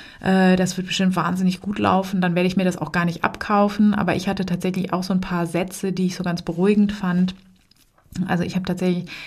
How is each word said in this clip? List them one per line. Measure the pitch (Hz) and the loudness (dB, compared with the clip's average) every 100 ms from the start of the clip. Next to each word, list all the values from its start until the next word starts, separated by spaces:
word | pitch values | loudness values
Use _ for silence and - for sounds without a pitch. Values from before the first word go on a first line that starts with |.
| - - | -20 -6
äh, | - 190 185 | 0 4 6
„Das | 185 180 185 | 4 2 -2
wird | 185 | -6
bestimmt | - 190 180 | 0 0 0
wahnsinnig | 165 185 185 180 | -2 0 0 -2
gut | 202 208 | -6 0
laufen“, | 202 190 190 190 | 2 2 0 0
dann | 180 175 | 2 2
werde | 185 | 2
ich | 185 | 2
mir | |
das | 185 175 | 0 -2
auch | 147 | -4
gar | 180 175 | -2 -2
nicht | 165 | 0
abkaufen. | 196 - - 202 202 202 208 | -2 -2 0 2 4 4 4
Aber | 208 180 | 4 0
ich | - 190 | 0 -2
hatte | 196 185 | -4 -2
tatsächlich | 175 185 185 185 | -2 -2 -2 -2
auch | 175 | -2
so | 180 | 0
ein | 185 | -2
paar | 185 175 170 | 0 -2 -2
Sätze, | 170 185 - 196 | -2 -4 -4 -4
die | 185 180 | 0 -2
ich | 180 | -2
so | |
ganz | 175 175 | -4 -4
beruhigend | - 165 196 208 202 | -4 0 4 4 2
fand. | - 180 175 185 - - _ _ _ _ _ _ 185 185 | 0 -2 2 0 -2 -20 _ _ _ _ _ _ -6 -2
Also | 175 | -2
ich | 175 | -2
habe | 185 185 | -4 -4
tatsächlich, | 175 185 175 180 - | -2 0 -2 -6 -14